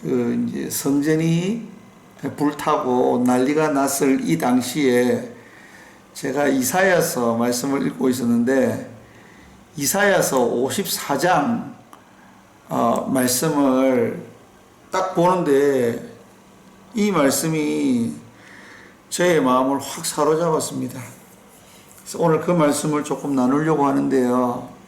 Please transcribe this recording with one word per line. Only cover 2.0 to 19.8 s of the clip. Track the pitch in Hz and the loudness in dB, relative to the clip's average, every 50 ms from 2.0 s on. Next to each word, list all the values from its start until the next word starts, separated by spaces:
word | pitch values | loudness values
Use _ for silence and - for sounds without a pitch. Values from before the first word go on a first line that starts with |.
| - - - - - 139 - | -20 -20 -20 -10 -10 -10 -6
불타고 | - 147 147 147 - - 160 151 143 - 127 123 123 131 135 131 123 123 | -2 -2 -2 -2 -2 -2 -2 0 0 0 0 2 2 2 2 2 2 2
난리가 | 123 123 123 127 131 147 151 156 151 | 2 2 2 2 2 2 2 0 0
났을 | 147 139 139 139 - - 151 139 135 131 131 - | 0 0 0 0 0 0 2 2 2 0 0 0
이 | 160 156 | -2 0
당시에 | 147 127 123 127 123 - - 156 147 127 123 123 123 123 117 107 - - - - - - - - - - - - - - - - - - - | 0 0 0 0 0 -2 -2 0 2 2 4 4 2 2 0 -2 -4 -8 -14 -18 -20 -20 -20 -20 -20 -20 -20 -20 -20 -20 -20 -20 -20 -20 -18
제가 | - - 139 131 143 147 143 | -10 -8 -4 -2 0 0 0
이사야서 | 135 135 127 123 - 185 190 196 180 165 - - - 127 120 117 113 | 0 0 0 0 0 2 2 4 4 2 2 0 -2 -2 0 0 0
말씀을 | 113 117 120 123 - - 139 135 135 127 | 0 0 0 0 -2 -2 -2 -2 -2 -2
읽고 | 147 143 - - 131 | -4 -4 0 0 0
있었는데, | 127 123 123 117 120 117 120 120 135 135 123 113 113 - - - - - - - - - - - - - - - - - - - - | 0 0 0 0 2 2 2 2 2 2 2 0 0 -4 -8 -12 -18 -20 -20 -20 -20 -20 -20 -20 -20 -20 -20 -20 -20 -20 -20 -18 -10
이사야서 | - 143 139 - 196 202 202 190 165 135 - 143 131 120 | -6 -4 -2 0 2 2 4 4 2 2 2 2 2 2
오십사 | 113 - 120 123 135 - - - - - - - - 147 | 2 0 0 -2 -2 -2 -4 -4 -4 -4 -6 -4 -4 -4
장, | 131 - 175 180 165 139 120 117 101 - - - - - - - - - - - - - - - - - - - - _ - | 0 2 2 2 2 2 0 -2 -2 -4 -10 -14 -18 -20 -20 -20 -20 -20 -20 -20 -20 -20 -20 -20 -20 -20 -20 -20 -20 _ -8
어, | - 131 127 117 117 - - - 127 | -4 0 0 0 0 0 -2 -2 -2
말씀을 | 135 127 123 - - - 160 151 143 143 135 127 131 131 131 127 123 117 113 110 - - - - - - - - - - - - - - - | 0 0 0 0 -2 -2 -2 0 2 2 2 2 2 2 2 2 2 0 -2 -4 -8 -12 -16 -20 -20 -20 -20 -20 -20 -20 -20 -20 -20 -20 -6
딱 | - 190 185 - - | -4 -4 -4 -2 0
보는데 | 170 170 175 185 180 170 147 139 135 143 143 139 131 123 117 113 - - - - - - - - - - - - - - - - - - - - | 2 2 2 2 2 2 2 4 4 4 4 2 2 0 0 -2 -4 -8 -14 -18 -20 -20 -20 -20 -20 -20 -20 -20 -20 -20 -20 -20 -20 -20 -10 -2
이 | 226 202 208 | 0 0 2
말씀이 | 196 165 143 135 131 - - 165 160 156 151 151 151 151 147 139 127 120 117 113 - - - - - - - - - - - - - - - - - - - - | 2 2 2 2 2 0 -2 -2 -2 -2 -2 -2 -2 0 0 0 0 0 0 -2 -6 -10 -16 -20 -20 -20 -20 -20 -20 -20 -20 -20 -20 -20 -20 -20 -20 -20 -18 -12
저의 | - - 175 180 175 156 | -4 0 2 4 4 4
마음을 | 139 131 127 127 131 135 139 135 | 4 4 2 2 2 2 0 -2